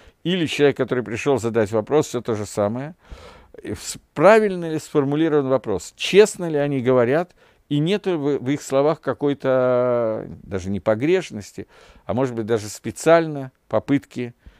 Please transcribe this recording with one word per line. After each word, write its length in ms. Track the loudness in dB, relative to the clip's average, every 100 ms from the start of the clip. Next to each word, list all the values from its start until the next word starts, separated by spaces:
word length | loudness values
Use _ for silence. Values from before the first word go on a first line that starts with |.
| -20 _
или 240 | -4 -2 -2
человек, 280 | 2 2 2
который 280 | -2 -2
пришел 340 | -4 -4 0 0
задать 340 | 2 0 0
вопрос, 360 | 0 2 0 0
все 140 | -4
то 140 | -4 -4
же 100 | -4
самое. 500 | -2 -2 -2 -10 -14 -20 -20 -20 -20 -20 -18
И 100 | -12
с-, 240 | -12 -10 -14 _
правильно 560 | 2 6 6 4 -2 -4
ли 100 | -6
сформулирован 680 | -2 -2 0 0 2 2 2
вопрос, 460 | 0 0 -6 -6 -10
честно 540 | 2 6 6 4 -4
ли 80 | -2
они 240 | -2 -2
говорят, 540 | 2 4 4 2 -2 _ _ _ -4
и 100 | -2
нет 260 | 0 0 -2
в, 320 | -2 0 -2
в 100 | -2
их 120 | -4
словах 380 | 0 2 2 0
какой-то, 1300 | -4 -2 -2 -2 0 2 2 2 2 0 0 -4 -8 -14
даже 260 | -10 -8 -4
не 100 | -4
погрешности, 840 | 0 0 2 0 -2 -12 -14 -16 -18 -20 -20 -20 -6
а 80 |
может 220 | -2 -2 -2
быть, 120 | -2
даже 200 | -2 -2
специально 840 | -10 -10 -4 4 4 4 -6 -10 _ -4
попытки 640 | -4 0 -2 -2 -10 -10 -12 -20 _